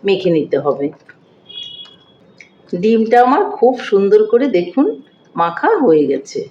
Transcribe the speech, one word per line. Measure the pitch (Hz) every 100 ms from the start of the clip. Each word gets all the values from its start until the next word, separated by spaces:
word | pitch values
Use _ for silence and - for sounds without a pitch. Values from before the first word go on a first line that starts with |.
মেখে | 196 190 185
নিতে | 165 - 143
হবে। | 143 139 143 - _ - _ _ _ - - - - - _ _ _ _ - _ _
ডিমটা | 180 214 226 220 240 247
আমার | 294 415 -
খুব | 240 254 -
সুন্দর | 196 196 208 214
করে | 233 277
দেখুন | 180 175 - 330 - - _ _
মাখা | - 170 170 339 427
হয়ে | 262 156 139
গেছে। | 135 - - -